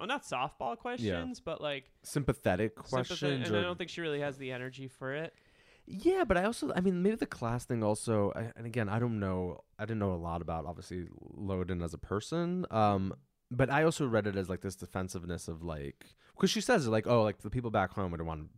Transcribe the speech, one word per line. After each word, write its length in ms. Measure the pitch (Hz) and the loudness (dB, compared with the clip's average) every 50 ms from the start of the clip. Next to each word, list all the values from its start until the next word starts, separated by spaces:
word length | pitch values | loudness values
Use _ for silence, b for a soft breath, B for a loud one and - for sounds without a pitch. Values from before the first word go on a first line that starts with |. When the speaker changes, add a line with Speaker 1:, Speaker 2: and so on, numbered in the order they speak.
Speaker 1:
oh, 40 | 175 | -6
not 180 | 190 254 285 - | -4 -4 -6 -6
softball 540 | - - 123 127 147 - - - 233 233 226 | -4 -4 -2 -2 -2 -4 -4 -4 -4 -4 -4
questions, 600 | - 247 240 254 - - 180 175 - - 254 - | -6 -6 -6 -4 -2 -2 -2 -2 -4 -6 -8 -10
Speaker 2:
Yeah. 20 | - | -8
Speaker 1:
but, 160 | - 160 - | -8 -8 -6
like, 300 | - 151 143 135 - _ _ _ - | -4 -4 -6 -6 -8 _ _ _ -12
Speaker 2:
Sympathetic 720 | - - 147 143 - - - - 110 92 90 107 110 - | -6 -4 -2 0 0 0 0 2 2 2 2 2 0 -2
Speaker 1:
sympathet-, 140 | - - - | -6 -8 -4
Speaker 2:
questions 580 | - 127 127 - 180 160 147 147 143 131 127 - | -2 -2 -2 -2 -4 -2 0 0 0 0 0 0
Speaker 1:
and 80 | - | 0
I 40 | - | 0
Speaker 2:
or 40 | 175 | 0
Speaker 1:
don't 140 | 180 180 170 | 0 -2 -4
think 120 | 180 160 | -6 -8
she 120 | - - | -6 -6
really 180 | 170 160 147 143 | -4 -2 -2 -2
has 180 | 143 143 135 135 | -2 -2 -4 -6
the 140 | 139 127 | -6 -6
energy 360 | 127 123 127 131 127 131 135 131 | -6 -6 -6 -8 -8 -10 -12 -12
for 240 | - - 135 131 135 | -10 -8 -6 -4 -4
it. 200 | 147 160 165 - b b b b b b b b b b b | -4 -4 -6 -10 b b b b b b b b b b b
Speaker 2:
Yeah, 380 | - 190 220 339 370 381 359 | -6 0 2 4 4 4 4
but 100 | 240 190 | 4 4
I 80 | 175 185 | 4 4
also, 300 | 208 233 - - - - | 2 0 -2 -2 -2 0
I 60 | - | 2
mean, 220 | 180 196 185 175 180 | 4 4 4 4 4
maybe 120 | 196 220 | 2 2
the 100 | 240 - - | 2 -2 -4
class 360 | - - - 117 117 123 - | -4 -4 -2 -2 -2 -2 -2
thing 200 | - 127 117 110 | -2 0 2 2
also, 500 | 104 107 107 - - 113 107 101 98 - | 2 2 2 2 2 4 4 4 2 2
I, 160 | - 113 117 113 - | -2 -4 -6 -6 -10
and 80 | 117 | -10
again, 240 | 120 113 123 113 98 | -4 -2 -2 0 0
I 100 | 101 113 | 2 2
don't 180 | 120 123 113 107 | 2 2 2 2
know, 440 | 101 95 92 92 92 90 80 - - _ _ - | 2 2 2 2 0 -2 -4 -8 -12 _ _ -8
I 40 | 107 | -6
didn't 140 | 107 113 110 | -4 0 2
know 120 | 101 98 92 | 2 2 2
a 20 | 85 | 0
lot 240 | 82 85 82 87 | -2 -2 -4 -4
about, 240 | 85 78 85 82 76 | -2 -2 -4 -4 -4
obviously, 420 | 78 87 82 87 - 90 90 87 82 85 - - - - - | -4 -8 -10 -10 -8 -8 -6 -6 -8 -10 -14 -16 -16 -12 -8
Loden 440 | 104 95 95 92 92 87 95 87 85 | -4 -2 0 0 0 0 0 -2 -2
as 100 | 82 78 | -2 -4
a 40 | 80 | -6
person, 640 | - - - 101 110 - - 165 175 175 180 185 180 - | -6 -2 -2 -2 -2 -2 -2 -2 0 0 0 -2 -2 0
um, 440 | - 110 107 104 101 98 95 98 - - - _ _ _ _ - | 2 4 4 4 4 4 2 -2 -4 -8 -12 _ _ _ _ -6
but 200 | 123 120 135 123 | 0 0 2 2
I 140 | 131 147 156 | 4 4 4
also 220 | 165 160 - 151 131 | 4 4 2 2 2
read 200 | 113 110 101 104 | 4 4 4 2
it 80 | 98 | 2
as, 140 | 98 95 87 | 0 0 -2
like, 100 | 95 90 | -2 -4
this 140 | - 98 92 | -4 -6 -8
defensiveness 720 | - - 87 - 98 92 92 - 92 85 85 87 85 - - | -8 -10 -6 -4 -4 -4 -4 -4 -6 -6 -6 -6 -6 -6 -8
of, 160 | 82 80 82 | -8 -6 -6
like, 440 | 85 80 76 71 69 - - - - - b b b b b | -6 -6 -6 -6 -8 -10 -12 -16 -20 -20 b b b b b
'cause 120 | - 185 | 2 2
she 100 | - 220 | 2 2
says, 260 | 202 - 254 208 143 113 | 2 4 4 4 6 4
like, 200 | 110 110 107 - | 4 4 4 6
"Oh, 140 | 120 120 110 | 6 6 6
like, 140 | 107 101 - | 6 2 0
the 120 | - 107 | -4 -4
people 200 | - 127 120 120 | -4 -2 -2 2
back 200 | 107 110 95 92 | 2 4 2 2
home 200 | - - 98 90 | 2 0 -2 -2
would 100 | 85 80 82 | -2 -2 -2
wanna 240 | 82 80 78 76 78 - | -4 -4 -6 -6 -10 -12